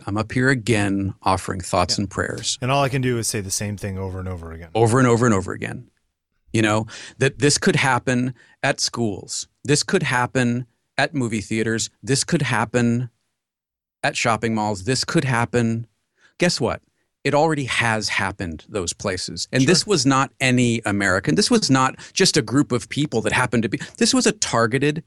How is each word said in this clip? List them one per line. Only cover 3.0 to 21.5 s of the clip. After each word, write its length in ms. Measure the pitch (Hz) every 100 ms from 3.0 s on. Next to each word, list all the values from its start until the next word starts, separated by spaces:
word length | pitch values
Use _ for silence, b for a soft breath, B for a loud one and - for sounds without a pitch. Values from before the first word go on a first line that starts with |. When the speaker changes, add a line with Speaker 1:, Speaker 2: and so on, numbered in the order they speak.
Speaker 2:
do 160 | 127 117
is 100 | 110
say 140 | 110
the 100 | 95
same 280 | - 104 101
thing 200 | 104 95
over 200 | 95 92
and 80 | 92
over 240 | 90 82
again. 160 | 80 82
Speaker 1:
Over 240 | 110 113 127
and 100 | 127
over 160 | 117
and 100 | 123
over 180 | 98 90
again. 360 | - 117 123 - _ _ _ _ _ _
You 80 | 113
know, 260 | 107 107 117 B B B
that 220 | 135 -
this 180 | 143 -
could 200 | 196 156
happen 580 | 139 123 131 123 127 - b b
at 160 | 139 143
schools. 680 | - 120 113 95 - - - _
This 180 | - 147
could 200 | - 190
happen 640 | 143 123 123 131 120 120 127 _ _ -
at 160 | 139
movie 260 | 147 117 110
theaters. 480 | 101 110 110 113 - _
This 200 | 107 135
could 180 | - 170
happen 680 | 123 113 117 123 120 120 127 _ _ _ _ _ _ _ _ _
at 120 | 139 -
shopping 380 | 120 110 113
malls. 300 | 110 107 101
This 180 | 92 131
could 200 | - 170
happen. 640 | 135 117 117 123 113 113 117 _ _ b b b
Guess 220 | 175 170
what? 200 | 113 - _ _ _ _
It 100 | 143
already 300 | 143 160 151
has 440 | 123 - 117 110 104
happened 540 | - 95 92 90 78 -
those 240 | 107 82
places. 560 | - 104 92 - 85 -
And 120 | 131
Speaker 2:
Sure. 40 | 135
Speaker 1:
this 200 | 185 -
was 200 | 190 131
not 240 | 131 135 -
any 400 | 131 123 123 113 110
American. 480 | 101 98 92 -
This 160 | - -